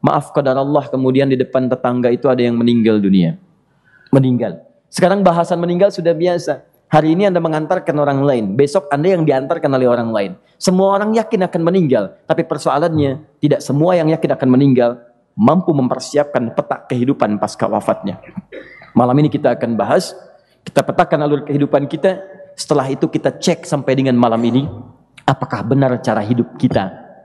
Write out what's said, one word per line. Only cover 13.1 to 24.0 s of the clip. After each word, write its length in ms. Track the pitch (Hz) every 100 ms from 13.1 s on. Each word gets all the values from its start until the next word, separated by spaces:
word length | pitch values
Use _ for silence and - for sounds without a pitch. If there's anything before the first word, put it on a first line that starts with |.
| 135 - _
tidak 240 | 151 135
semua 400 | - 139 165 180
yang 80 | 156
yakin 240 | 160 131
akan 160 | 135 131
meninggal 480 | 127 139 123 120 120 - _ _ -
mampu 400 | 113 165 180 147
mempersiapkan 800 | 127 127 - 143 143 - 117 -
peta 320 | 147 135 -
kehidupan 480 | 127 123 143 110 104
pasca 320 | 101 - 107
wafatnya. 480 | 104 104 98 98 92 - - - - - - - -
Malam 240 | 123 131
ini 80 | 151
kita 300 | - 127 120
akan 160 | 117 113
bahas, 380 | 101 156 185 - - - _ _
kita 160 | - -
petakan 460 | 135 - 175 156 147
alur 160 | 147
kehidupan 460 | - 143 143 143 143
kita. 340 | 156 196 185 - - - -
Setelah 320 | - 151 131
itu 220 | 135 160
kita 260 | 151 143 -
cek 300 | - 165 -
sampai 300 | 147 131
dengan 160 | 131